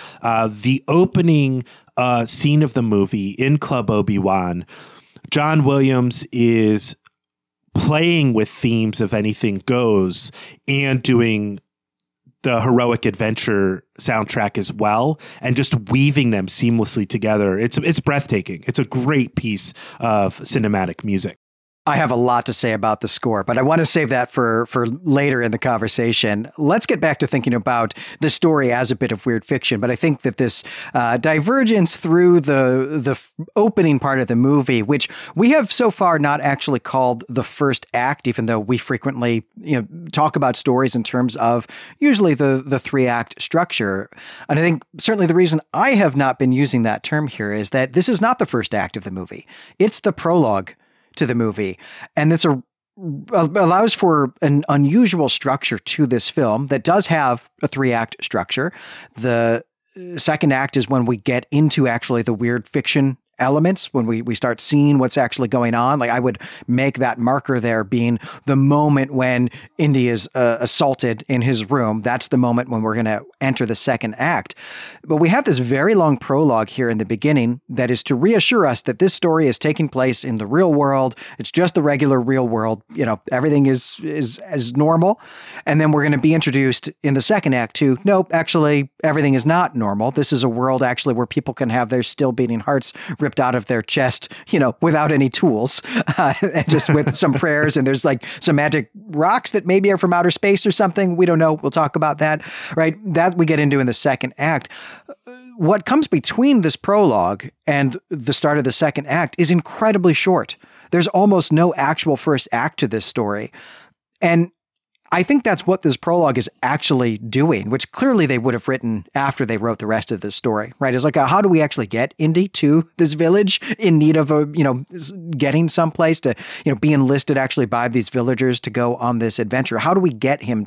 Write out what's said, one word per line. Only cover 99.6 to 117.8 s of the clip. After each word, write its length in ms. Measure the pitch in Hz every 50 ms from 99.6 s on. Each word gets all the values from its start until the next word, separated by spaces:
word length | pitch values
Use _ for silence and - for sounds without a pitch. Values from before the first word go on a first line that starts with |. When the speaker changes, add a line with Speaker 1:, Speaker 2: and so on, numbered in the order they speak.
| -
Speaker 2:
maybe 240 | 175 185 196 190 202
are 80 | 196 180
from 140 | - 175 175
outer 180 | 175 175 180
space 340 | - - - 202 196 190 -
or 60 | 214
something. 460 | - - 208 185 165 202 196 185 170
We 100 | 170 185
don't 120 | 175 170 160
know. 160 | 160 160 156
We'll 160 | 156 - 139
talk 260 | - 165 156 143 -
about 220 | 160 156 151 143 151
that, 240 | 156 156 156 156 - - - - - - -
right? 200 | 160 160 160 160 - 214 196 156
That 240 | 165 170 185 175
we 100 | 175 165
get 120 | 151 160 147
into 220 | 147 143 139 139
in 60 | 131
the 80 | 123 117
second 400 | - - 147 127 - - 127 - -
act. 300 | 139 160 160 135 - - - - - - - - _ - - _ _ - - 254 - - -
What 300 | 226 170 160 208 208 -
comes 200 | - 247 302 311
between 540 | - - 147 - - - - 247 285 277 226
this 160 | 170 156 -
prologue 720 | - - - 202 214 202 151 110 101 87 90 101 98 - 127 _ _ -
and 320 | - 143 143 139 131 113 117 _ -
the 220 | 175 147 117 120 139
start 260 | - - 147 147 151
of 60 | 127
the 80 | 131 -
second 340 | - 165 147 - - 147
act 280 | - 139 170 165 - - -
is 120 | 170 147
incredibly 640 | 180 170 - - - - 220 220 208 202 175 180 156
short. 440 | - - 196 185 147 - - - _ _ _ _ - - -
There's 180 | - 175 165 202
almost 440 | - 180 202 208 196 180 151 - 156
no 220 | 160 170 180 156
actual 420 | - 139 143 160 - - 156 139
first 300 | 127 - 160 147 127 - - -
act 260 | 117 123 156 - -
to 80 | 151 110
this 180 | 110 110 -
story. 460 | - - 123 110 101 101 104 113 - _ - - - - - - _ _ _ _ _ _ -
And 300 | - 170 170 165 170 175 _ _ _ _ _ _ _ _ _ _ _ - -
I 80 | 180 180
think 220 | - 285 277 -
that's 200 | 226 190 - -
what 180 | 175 190 - -
this 140 | 151 127
prologue 420 | - - 170 170 175 165 143 127 127
is 120 | 107 - _ - -
actually 540 | 123 143 143 - - 151 127 123 117 110 104
doing, 520 | 117 117 110 135 147 165 143 104 101 104
which 220 | 120 -